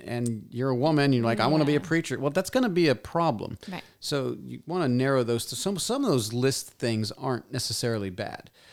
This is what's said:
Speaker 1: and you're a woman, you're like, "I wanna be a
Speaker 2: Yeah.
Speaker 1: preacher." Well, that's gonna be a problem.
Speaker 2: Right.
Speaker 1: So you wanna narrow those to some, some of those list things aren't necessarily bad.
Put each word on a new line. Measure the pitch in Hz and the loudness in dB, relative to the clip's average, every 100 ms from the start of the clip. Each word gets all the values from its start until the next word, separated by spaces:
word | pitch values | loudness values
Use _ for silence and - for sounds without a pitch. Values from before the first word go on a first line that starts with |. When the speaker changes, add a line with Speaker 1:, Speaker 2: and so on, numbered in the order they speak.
Speaker 1:
and | 95 120 120 113 - | -8 -4 -4 -4 -8
you're | 117 135 | -4 0
a | |
woman, | 123 151 151 139 | 2 2 4 4
you're | 123 | 4
like, | 113 110 | 2 2
"I | 117 | 4
wanna | 156 147 | 4 4
be | 147 | 2
a | |
Speaker 2:
Yeah. | - | 2
Speaker 1:
preacher." | 165 165 127 | -2 -2 -2
Well, | 139 | 0
that's | 147 185 | 0 0
gonna | 254 247 | 0 2
be | 175 165 | 4 4
a | 110 | 2
problem. | - 170 165 110 - - - | 0 0 0 0 -4 -10 -12
Speaker 2:
Right. | 180 - - | -14 -14 -12
Speaker 1:
So | - 147 127 123 | -4 -2 -2 -6
you | 127 123 - | -10 -12 -6
wanna | 180 143 | -2 2
narrow | 123 135 135 | 2 4 2
those | 117 117 - | 2 0 -2
to | - | -4
some, | 190 196 | -4 -2
some | - 254 | -2 0
of | 269 | 2
those | 135 107 | 2 0
list | 117 135 131 - | 0 0 0 -6
things | - 123 110 104 | -6 -2 0 -2
aren't | - 135 123 - | -4 -4 -4 -6
necessarily | 127 - 120 123 113 98 | -6 -4 -2 -2 -2 -4
bad. | 92 104 - - _ - | -6 -8 -10 -16 _ -20